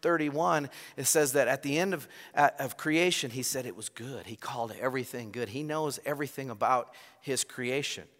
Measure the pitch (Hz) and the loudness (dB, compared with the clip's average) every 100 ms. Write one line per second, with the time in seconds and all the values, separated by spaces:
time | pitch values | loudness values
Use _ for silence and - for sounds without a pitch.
0 | 165 170 151 143 175 160 139 - - - | 4 2 2 0 2 2 0 -10 -16 -4
1 | 135 160 147 139 120 131 143 147 190 175 | 2 4 6 6 4 4 2 2 2 0
2 | - - - - 143 - 135 - 156 156 | -6 -18 -6 6 6 6 -6 -4 0 4
3 | 180 170 135 123 123 135 120 92 113 - | 4 2 -2 -4 -4 -4 -6 -10 -12 -12
4 | 117 123 87 113 - 127 117 104 123 131 | -12 -10 -12 -12 -8 -6 -6 -2 -2 -2
5 | 117 127 113 117 113 120 151 156 151 127 | -6 -8 -10 -6 -6 -4 -4 -2 -2 -4
6 | - 143 143 - 135 107 117 127 117 - | -6 -4 -6 -6 -10 0 2 2 0 -12
7 | - - - 127 - - 123 135 143 - | -20 -16 -4 -4 -4 -4 -2 -2 -4 -8
8 | 80 _ | -12 _